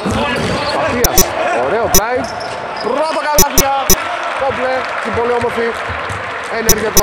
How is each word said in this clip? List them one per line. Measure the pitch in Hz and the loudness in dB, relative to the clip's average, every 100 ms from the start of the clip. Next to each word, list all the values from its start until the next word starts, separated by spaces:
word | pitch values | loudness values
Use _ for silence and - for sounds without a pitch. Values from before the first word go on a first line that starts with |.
| - 220 285 247 - 277 285 277 | -2 0 0 0 -2 -2 -2 -2
Παπίας, | 294 247 233 220 - - - - 139 | 0 0 2 4 2 0 0 0 0
ωραίο | 214 208 196 | 0 2 2
drive, | 220 254 240 - - - - - 220 | 2 -2 -4 -6 -8 -8 -8 -6 -2
πρώτο | 269 311 311 294 | 0 0 0 0
καλάθι | 294 285 269 | 2 4 4
για | 277 277 240 226 - - - - | 4 2 4 2 2 -4 -4 -2
Κόμπλε, | 269 240 254 262 - - | -2 0 -2 -2 -2 -4
την | 220 202 | -4 0
πολύ | 240 240 | 2 2
όμορφη | 240 220 233 226 - 180 - - - - - 220 | 0 0 -2 -2 -6 -6 -6 -6 -6 -8 -6 -2
ενέργεια | 220 208 214 | 2 2 4
του | - | 2